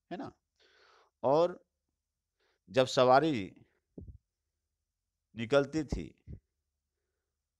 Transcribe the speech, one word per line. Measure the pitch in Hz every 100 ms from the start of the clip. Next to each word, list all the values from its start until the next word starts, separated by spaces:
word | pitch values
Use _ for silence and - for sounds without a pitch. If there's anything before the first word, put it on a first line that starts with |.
| -
है | -
ना? | - - _ _ _ _ _ _ _ _
और | 123 151 175 180 _ _ _ _ _ _ _ _ _ _ -
जब | 107 127
सवारी | 135 127 131 160 123 92 - _ _ _ - - - _ _ _ _ _ _ _ _ _ _ _ 110
निकलती | 117 143 139 156
थी, | 151 - 78 - - - _ _ _ _ _ _ _ _ _ _ _ _